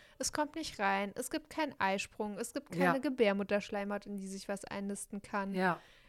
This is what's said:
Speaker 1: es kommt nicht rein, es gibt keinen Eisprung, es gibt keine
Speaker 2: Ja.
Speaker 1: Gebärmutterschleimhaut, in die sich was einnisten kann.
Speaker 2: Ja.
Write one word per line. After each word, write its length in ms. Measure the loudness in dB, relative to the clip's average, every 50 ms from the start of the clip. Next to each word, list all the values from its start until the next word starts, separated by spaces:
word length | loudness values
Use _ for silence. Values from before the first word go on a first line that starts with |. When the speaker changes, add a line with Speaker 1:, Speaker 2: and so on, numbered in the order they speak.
| -16 -16 -8 -6
Speaker 1:
es 140 | -4 -2
kommt 240 | 0 0 0 0 -2
nicht 220 | -6 -8 -6 -2 0
rein, 340 | 2 2 4 2 0 -2 -4
es 160 | -6 -6 -4
gibt 180 | -4 -6 -6 -6
keinen 260 | -4 -2 -2 -2 0 2
Eisprung, 580 | 2 2 2 2 -2 -4 -6 -4 -4 -4 -4 -4
es 140 | -6 -4
gibt 180 | -6 -6 -6 -4
keine 140 | 0 4 4
Speaker 2:
Ja. 140 | 6 4 4
Speaker 1:
Gebärmutterschleimhaut, 1080 | 2 0 2 4 4 4 4 2 2 2 2 0 0 -2 -4 -4 -2 -2 -4 -4 -6
in 140 | -6 -8 -8
die 80 | -6
sich 200 | -8 -8 -8 -6
was 180 | -6 -6 -6 -6
einnisten 560 | -6 -6 -4 -4 -4 -4 -6 -6 -8 -8 -10
kann. 320 | -8 -4 -4 -2 -2 -2 2
Speaker 2:
Ja. 260 | 4 4 4 4 2 -4 -14 -20 -20 -20